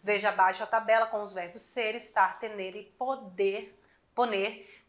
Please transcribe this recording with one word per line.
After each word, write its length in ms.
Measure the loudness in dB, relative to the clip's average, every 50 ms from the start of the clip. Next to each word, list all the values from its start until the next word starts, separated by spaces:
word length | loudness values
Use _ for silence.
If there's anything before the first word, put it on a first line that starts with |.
Veja 260 | -2 0 0 2 2 0
abaixo 320 | 4 4 4 4 4 0
a 40 | -2
tabela 400 | 0 0 0 2 4 4 4 4
com 160 | 2 -2 -4
os 100 | -6 -6
verbos 300 | -8 -8 -10 -8 -8 -8
ser, 320 | -6 -6 -4 -2 -2 -4 -4
estar, 440 | -4 -8 -2 2 4 4 4 2 -4
tener 360 | -8 -8 -8 -8 -8 -8 -10
e 80 | -12 -16 -16 _ _
poder, 800 | -4 -4 -4 -4 -6 -10 -2 0 0 2 0 -2 -8 -12 -18 _ _ _ _ _ _ _ _
poner, 680 | 0 2 2 2 0 0 -2 -4 -8 -16 -20 -20 -20 _